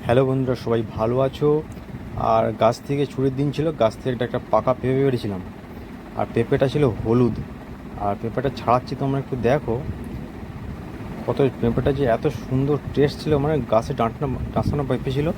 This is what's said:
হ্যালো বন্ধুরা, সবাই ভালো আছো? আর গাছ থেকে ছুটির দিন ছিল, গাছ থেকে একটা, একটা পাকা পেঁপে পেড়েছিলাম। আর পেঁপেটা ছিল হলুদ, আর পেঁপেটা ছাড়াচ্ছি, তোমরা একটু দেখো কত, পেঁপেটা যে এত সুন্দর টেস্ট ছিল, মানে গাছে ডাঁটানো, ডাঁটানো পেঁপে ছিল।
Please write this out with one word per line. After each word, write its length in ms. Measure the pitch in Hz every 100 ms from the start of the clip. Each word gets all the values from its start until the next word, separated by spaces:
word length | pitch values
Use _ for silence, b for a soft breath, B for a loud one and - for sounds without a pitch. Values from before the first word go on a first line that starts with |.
| -
হ্যালো 180 | 123 131
বন্ধুরা, 320 | 131 127 123
সবাই 180 | - 117 107 -
ভালো 200 | 110 123 135
আছো? 220 | - 147 151 156 - - - - - 117
আর 100 | 113 113 110
গাছ 140 | 113 120 -
থেকে 160 | 143 139
ছুটির 240 | - 135 131
দিন 80 | 143 135
ছিল, 120 | 160 156
গাছ 120 | 110 -
থেকে 120 | 131
একটা, 120 | 117 120
একটা 140 | 120 -
পাকা 200 | 110 - 127
পেঁপে 220 | 127 131 139
পেড়েছিলাম। 360 | 123 117 95 92 - - - - - - -
আর 80 | 107
পেঁপেটা 340 | - 117 135 135
ছিল 100 | 151 143 104
হলুদ, 340 | 110 120 120 110 - - - - - - 101
আর 80 | 101
পেঁপেটা 280 | 113 - 135 123
ছাড়াচ্ছি, 340 | - 123 - 131
তোমরা 160 | 139 139
একটু 120 | 135 131 113
দেখো 280 | 143 - 117 - - - - - - - - - - - - - - -
কত, 140 | 120 135 -
পেঁপেটা 300 | 117 117 131 135
যে 60 | 135 113
এত 100 | 151 - -
সুন্দর 320 | 131 139 143 -
টেস্ট 220 | - 143 -
ছিল, 120 | 156 151
মানে 120 | 143 156 117
গাছে 180 | 110 120 127
ডাঁটানো, 280 | 113 - 147 123 -
ডাঁটানো 300 | 110 - 143 135
পেঁপে 220 | 123 139 135
ছিল। 100 | 151